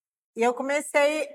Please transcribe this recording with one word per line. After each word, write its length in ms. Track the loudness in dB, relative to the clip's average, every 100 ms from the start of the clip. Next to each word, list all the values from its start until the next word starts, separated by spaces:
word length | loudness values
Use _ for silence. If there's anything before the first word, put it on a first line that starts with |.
| _ _ _ -2
e 60 |
eu 120 | 0
comecei, 760 | 0 -2 -4 0 2 2 2 -4